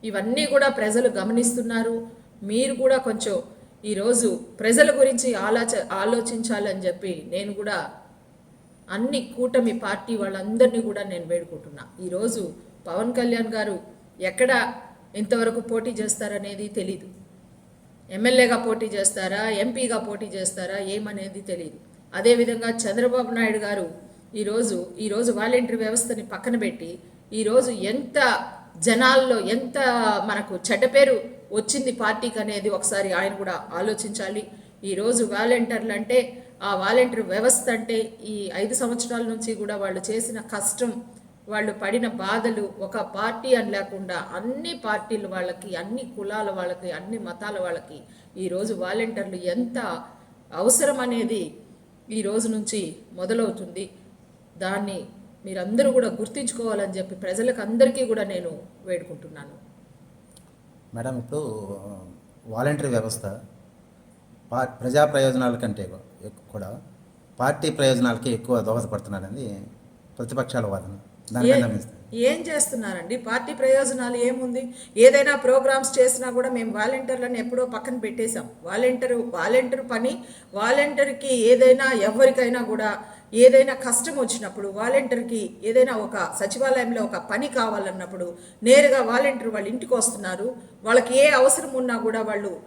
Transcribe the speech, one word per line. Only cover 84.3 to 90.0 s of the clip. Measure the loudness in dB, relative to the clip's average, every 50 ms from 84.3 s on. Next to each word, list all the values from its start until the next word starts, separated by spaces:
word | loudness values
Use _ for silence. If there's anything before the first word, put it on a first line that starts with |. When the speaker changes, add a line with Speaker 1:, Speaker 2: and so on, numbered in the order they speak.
| -2 -6 -6 -8 -8 -8 -8 -8
Speaker 1:
వాలంటీర్కి | -6 -4 -2 2 2 2 2 2 -2 -2 -2 -4 -4 -4 -4 -6 -8 -8 -4
ఏదైనా | 2 6 6 6 6 4
ఒక | -4 -4 -4 -4
సచివాలయంలో | -4 -4 -4 -4 -4 -4 -4 -2 0 2 2 2 2 2 0 0 -2 -2
ఒక | -2 -4
పని | -6 -6 -4 -4 -4 -4 -2
కావాలన్నప్పుడు | -2 0 0 0 0 -2 -4 -6 -6 -8 -10 -10 -8 -8 -8 -8 -8 -14 -18 -20 -18 -4 6
నేరుగా | 8 10 10 10 8 6 6 4
వాలంటీర్ | 2 2 2 2 2 2 0 -4 -4
వాళ్ళ | -4 -4 -4 -4
ఇంటికి | -6 -6 -2 -2 0
వస్తున్నారు. | 0